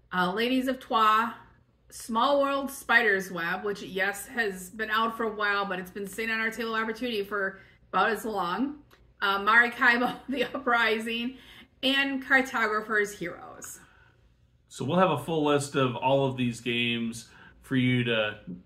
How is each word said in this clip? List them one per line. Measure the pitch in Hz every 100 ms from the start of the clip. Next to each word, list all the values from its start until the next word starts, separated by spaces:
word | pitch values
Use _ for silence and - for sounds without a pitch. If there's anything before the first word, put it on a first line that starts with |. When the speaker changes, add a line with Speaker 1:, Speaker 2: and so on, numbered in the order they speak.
| -
Speaker 1:
uh, | 185 180
Ladies | 202 240 262 262
of | 254
Twa, | - 233 214 220 233 - - _ _ _ _
Small | - - 226 277 285
World | 277 277 262
Spider's | - - 233 220 190 185
Web, | 175 170 190
which, | 208 202
yes, | - 185 196 - -
has | 233 214 185 -
been | 214 214
out | 220 226 226
for |
a | 220
while, | 208 208 202
but | 190 180
it's | 185
been | 208 196
sitting | - 226
on | 220
our | 220
table | 220 226
of | 220
opportunity | 220 226 247 214
for | 202 208 190 196 - _ -
about | 190 208
as | 208
long. | 226 202 175 190 285 - - - _ -
Uh, | 202 196
Maracaibo, | 202 233 240 - 254 240 226 -
<laughs> | -
The | 247
Uprising, | - 262 247 233 226 220 226 233 240 - - - - -
and | 262 277 277 269
Cartographer's | - 262 262 240 214 214 214 214 202 -
Heroes. | 180 - - - - - - _ _ _ _ _ _ _ _
Speaker 2:
So | -
we'll | 135 175
have | 180
a | 135
full | 170 156
list | 147 143 139 143
of | 127
all | 113 131 139 135
of | 123
these | 123 110
games | 123 120 120 117 117 113 - - - -
for | - 131
you | 127 123
to, | 120 113 104 104 - 90